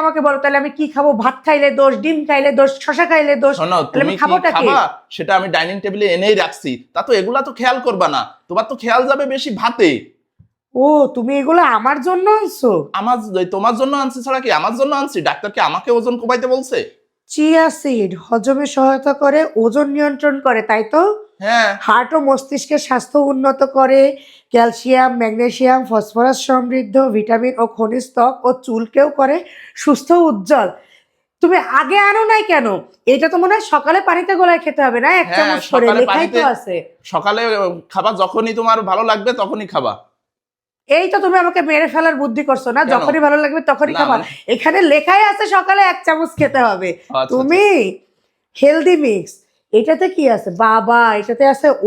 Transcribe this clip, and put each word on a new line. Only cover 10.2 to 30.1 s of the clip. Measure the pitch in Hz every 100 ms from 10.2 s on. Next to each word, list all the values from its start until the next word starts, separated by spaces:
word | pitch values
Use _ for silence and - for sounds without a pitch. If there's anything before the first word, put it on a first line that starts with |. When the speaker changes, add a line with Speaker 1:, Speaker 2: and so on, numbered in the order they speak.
| _ _ _ _ _ 247
Speaker 1:
ও, | 277 302 269 254
তুমি | 233 277
এগুলো | 277 339 302 220
আমার | 233 294 277
জন্য | 370 381 427
আনছো? | 381 - 247 180 - 185
Speaker 2:
আমার | 214 247
জ-, | 214 185 180 196
তোমার | 214 233
জন্য | 269 285
আনছি | 269 254 254
ছাড়া | 262
কি | 262 156
আমার | 185 233
জন্য | 269 277
আনছি? | 277 190 151
ডাক্তার | 160 208 214
কি | 165
আমাকে | 165 262 233
ওজন | 233 240
কমাইতে | 233 254 254
বলছে? | 254 262 160 - - _ _ -
Speaker 1:
চিয়া | - 311 320 320 -
সিড | 285 240 190 175 -
হজমে | 233 233 269 285 277
সহায়তা | 269 269 285 277
করে, | 285 302 320 220
ওজন | 226 247 294 285
নিয়ন্ত্রণ | 294 269 294 277 269
করে, | 233 220
তাই | 220 214
তো? | 302 392 427 - - 196
Speaker 2:
হ্যাঁ। | 233 214 196 -
Speaker 1:
হার্ট | 220 247 320
ও | 277
মস্তিষ্কের | 262 269 285 - 302 -
স্বাস্থ্য | 254 - 294 277
উন্নত | 269 269 269 269 269
করে, | 262 269 277 269 - - _
ক্যালসিয়াম, | 240 233 226 254 254 262 240
ম্যাগনেসিয়াম, | 226 220 240 240 254 262 254
ফসফরাস | 220 208 226 254 254 -
সমৃদ্ধ | 254 247 262 214 254 269 214
ভিটামিন | 214 226 254 254
ও | 226 -
খনিজ | 220 247 240 -
ত্বক | 240 254 247
ও | 254 -
চুলকেও | 226 226 269 294 294
করে | 269 320 - - - -
সুস্থ | - 262 -